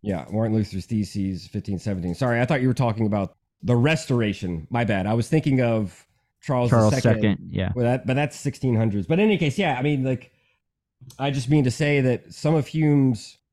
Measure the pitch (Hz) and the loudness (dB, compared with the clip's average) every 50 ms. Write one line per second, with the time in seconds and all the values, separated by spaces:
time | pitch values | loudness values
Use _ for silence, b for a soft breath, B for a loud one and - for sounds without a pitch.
0 | - 104 95 82 64 - 92 107 113 110 110 110 104 - - 95 87 - 117 107 | -4 -4 -4 -4 -4 -6 -2 -2 0 0 0 0 0 -2 -4 -10 -8 -4 -4 -4
1 | 104 - - 104 98 98 95 87 - - - 104 90 - 101 87 - 107 101 92 | -4 -4 -4 -6 -4 -4 -4 -6 -10 -8 -10 -8 -6 -6 -8 -6 -4 -6 -6 -4
2 | 85 90 87 - 135 123 120 117 123 120 160 135 127 131 123 - 135 117 107 107 | -4 -6 -4 -2 -2 -2 0 0 0 0 0 0 0 0 0 0 0 -2 0 0
3 | 113 107 104 104 98 87 _ _ _ _ _ _ - - 123 120 120 151 160 156 | -2 0 0 -2 -2 -4 _ _ _ _ _ _ -2 0 2 2 4 2 2 0
4 | - - 139 120 113 104 98 - - 90 87 80 76 - 110 117 120 104 107 98 | -2 -2 0 0 0 0 -2 -4 -6 -6 -6 -6 -8 -4 -4 -2 0 0 0 0
5 | 92 101 113 117 110 - - 160 151 156 135 127 123 117 113 110 107 92 - - | 0 0 0 -2 0 0 0 0 2 2 2 2 2 2 0 0 -2 -4 -8 -14
6 | - _ _ _ _ _ _ _ _ - 139 123 123 120 120 117 110 107 104 131 | -20 _ _ _ _ _ _ _ _ -4 -2 0 2 4 4 6 6 6 4 4
7 | - 120 113 110 110 107 95 - - 92 - 98 92 98 95 123 120 117 127 131 | 4 2 2 4 2 0 0 0 -4 -8 -4 -4 -2 -2 -2 0 0 0 0 0
8 | - - 131 135 147 143 - - - 143 - - - 131 120 110 113 113 98 104 | 0 -2 0 0 0 -2 -4 -6 -8 -8 -8 -4 -2 0 2 2 2 0 0 -2
9 | 92 - 165 175 214 220 214 180 165 147 131 - 196 165 135 123 127 147 147 135 | -2 0 0 2 2 2 2 2 0 -2 0 0 0 0 0 0 0 0 0 0
10 | 131 131 131 123 - _ _ _ _ _ _ _ _ _ _ _ _ _ _ _ | 0 -2 -2 -4 -6 _ _ _ _ _ _ _ _ _ _ _ _ _ _ _
11 | 127 - - - 131 143 135 139 120 120 151 151 135 123 117 - 156 147 147 143 | -20 -20 -10 -4 -4 -2 -2 -2 0 2 2 4 4 2 0 0 0 2 2 2
12 | 131 127 123 - - - - - - 156 160 160 135 - - 160 156 151 147 143 | 2 2 0 0 -4 -14 -20 -4 0 2 2 2 0 -2 -2 0 2 4 4 4
13 | 135 131 123 104 - - - _ _ _ | 4 4 2 0 -6 -16 -20 _ _ _